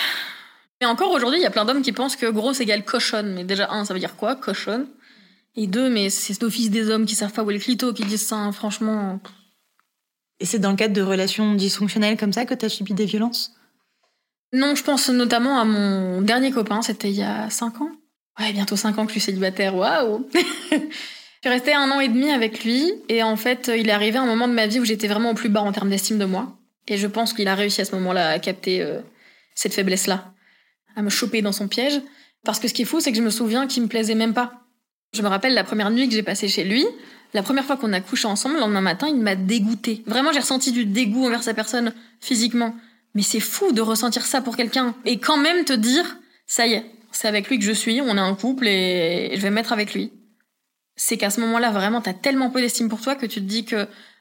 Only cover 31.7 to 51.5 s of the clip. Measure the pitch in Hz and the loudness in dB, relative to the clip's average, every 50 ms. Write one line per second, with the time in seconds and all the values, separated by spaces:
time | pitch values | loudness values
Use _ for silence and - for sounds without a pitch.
31.7 | - - 247 285 294 285 262 - - - - _ _ _ - - 214 - - 226 | -2 0 0 0 0 -2 -4 -6 -16 -20 -20 _ _ _ -6 -4 -4 -2 -2 -2
32.7 | - - 240 - - 330 - 285 226 220 233 220 208 226 247 220 220 254 277 262 | -2 -2 -2 0 0 0 0 2 2 2 2 0 0 0 0 0 2 0 0 0
33.7 | - 247 240 214 233 226 226 214 226 220 220 233 214 247 247 240 - - _ _ | 0 0 0 0 0 0 0 2 2 2 2 2 2 0 0 -2 -4 -14 _ _
34.7 | _ _ _ _ _ _ _ _ - 214 202 208 190 196 226 262 254 220 - - | _ _ _ _ _ _ _ _ -4 -2 0 0 0 2 2 2 2 2 2 0
35.7 | 226 214 208 202 226 240 269 254 220 214 208 220 220 - - 196 - - 165 190 | 0 0 0 2 2 2 2 2 2 0 0 -2 -2 -2 -2 -2 0 0 0 2
36.7 | 208 247 311 480 494 - - - - - - _ - 196 190 - 262 277 269 269 | 2 2 2 0 -2 -4 -16 -20 -20 -20 -12 _ -2 -2 0 2 0 0 0 0
37.7 | 277 262 247 214 196 185 190 - - 240 - 220 196 208 - 262 302 320 240 214 | -2 -2 0 0 0 0 -2 -2 -4 -2 0 0 -2 0 0 0 0 0 2 2
38.7 | 208 190 190 - - - 277 302 302 254 220 208 190 190 190 190 226 233 196 214 | 2 2 2 2 0 0 0 0 2 2 2 2 0 0 0 0 2 2 2 0
39.7 | 233 214 - 240 220 220 - 202 214 247 269 311 311 285 240 - 269 254 262 269 | 0 -2 -2 -4 -4 -4 -4 -2 0 0 2 2 2 2 0 0 0 0 0 0
40.7 | 240 240 233 202 190 240 254 202 208 254 262 247 233 233 233 233 220 220 214 - | 0 0 0 0 2 2 2 2 2 2 2 0 0 0 -2 -2 -2 -2 -4 -2
41.7 | - 247 233 226 220 - - - _ - - - 262 220 226 233 - 240 233 226 | -2 -2 -2 -2 -4 -8 -18 -20 _ -10 -4 -2 0 2 2 2 2 0 0 0
42.7 | 233 - - - _ _ _ _ - 208 196 - - 220 196 - - - 403 392 | -4 -8 -14 -20 _ _ _ _ -2 0 0 2 0 0 -2 -2 -2 0 2 2
43.7 | 262 220 226 220 220 214 240 240 220 254 - - - 269 262 254 220 - 240 220 | 4 4 2 2 2 0 0 0 0 0 -2 0 0 0 0 -2 -2 -2 -2 0
44.7 | - 262 254 240 226 - - 214 247 202 - - 311 294 285 320 349 359 311 - | 0 0 0 0 -2 -2 -2 -2 -2 0 2 2 4 4 4 4 4 2 2 2
45.7 | 269 226 214 240 254 311 349 339 - - - _ _ _ _ - - - 233 240 | 2 2 2 4 4 2 2 0 -6 -14 -18 _ _ _ _ -4 0 2 2 2
46.7 | 226 208 226 - - - - - - - - 220 208 208 196 - 269 240 202 202 | 2 0 -2 -6 -16 -20 -18 -10 -8 -4 -2 0 0 0 0 0 0 0 2 2
47.7 | 220 208 - 233 226 254 285 254 208 202 190 185 196 190 - 240 269 262 254 208 | 0 0 0 0 0 2 2 2 2 2 2 2 0 0 0 -2 0 2 2 2
48.7 | 196 190 185 185 180 180 165 165 170 175 - - - 196 196 196 202 220 226 226 | 2 2 2 2 2 2 2 0 0 0 -2 -2 -2 -2 0 0 0 0 0 0
49.7 | 240 208 208 208 - 196 196 226 - - _ _ _ _ _ _ _ _ _ _ | 0 -2 -2 -2 -2 -4 -6 -6 -8 -16 _ _ _ _ _ _ _ _ _ _
50.7 | _ _ _ _ _ - - - 226 - 214 202 202 - 233 226 | _ _ _ _ _ -4 -2 -2 0 0 0 0 0 0 0 2